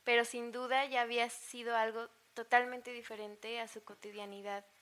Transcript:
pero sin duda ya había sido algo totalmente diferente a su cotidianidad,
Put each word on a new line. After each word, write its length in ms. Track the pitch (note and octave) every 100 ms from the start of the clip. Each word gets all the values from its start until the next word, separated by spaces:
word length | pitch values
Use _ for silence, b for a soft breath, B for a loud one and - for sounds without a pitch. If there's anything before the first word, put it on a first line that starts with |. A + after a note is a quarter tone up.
| -
pero 180 | A#3+ A#3
sin 260 | A#3+ A#3+
duda 340 | A#3 B3+ C4 C#4
ya 160 | C4
había 280 | A#3 A#3+ A#3
sido 460 | - - B3 A#3 A#3
algo 320 | A3 A3+ A#3 _ _
totalmente 580 | - A3+ B3 B3 B3 B3
diferente 680 | A#3+ A#3 G#3+ G#3 G#3 A3 A#3
a 80 | A3+
su 160 | A3
cotidianidad, 840 | G#3+ G3+ G#3 G#3 G3+ G3+ G3+ G3+ G3+ _